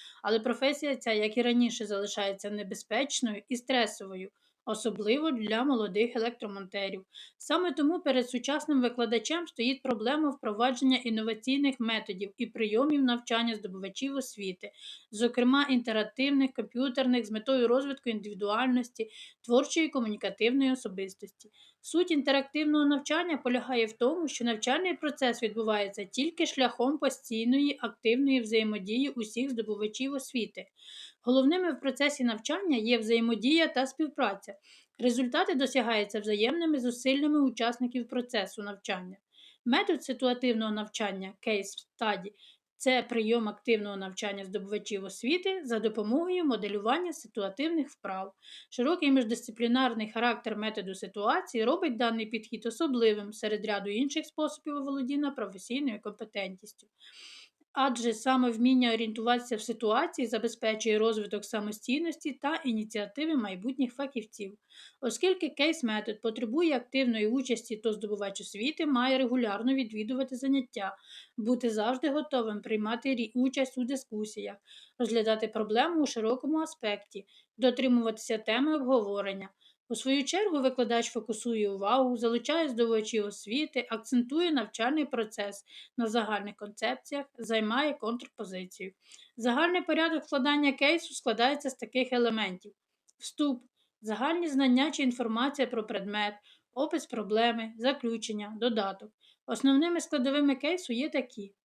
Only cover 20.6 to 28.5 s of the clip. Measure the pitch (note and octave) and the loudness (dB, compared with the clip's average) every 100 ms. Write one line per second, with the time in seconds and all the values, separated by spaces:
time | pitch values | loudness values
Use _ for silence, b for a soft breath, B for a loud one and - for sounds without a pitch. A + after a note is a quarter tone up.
20.6 | C4+ B3+ G#3+ F#3+ F#3+ - G3 _ G#3+ b | 2 2 -4 -8 -10 -10 -18 _ -20 b
21.6 | b b - E4 F4+ D4+ C4+ C4+ C4+ D4+ | b b -2 0 2 2 4 2 2 -2
22.6 | D4+ D4+ C#4+ C#4 C#4+ D#4 F4 C4+ B3 B3 | 2 4 4 2 0 0 0 -2 0 0
23.6 | A#3+ B3 A3 - A#3+ F4 D4 - A#3+ G#3+ | 0 0 0 2 0 2 -4 -2 -2 0
24.6 | B3 D4+ F#4 D4 D4+ D4 B3 A#3 A3 A3 | 0 0 0 -2 -4 0 0 0 -4 -2
25.6 | A3 G#3+ G3 G3+ F#3+ - D#4 - D#4+ - | 0 0 -2 -6 -8 -4 -4 0 -2 2
26.6 | B3 - B3+ D4+ C#4 - - A3+ A#3 C4+ | 0 2 0 2 -2 -2 -6 -2 2 4
27.6 | C#4+ C#4 A3 - A3 B3 C#4 C4 G#3+ | 2 0 -8 -2 2 4 4 2 2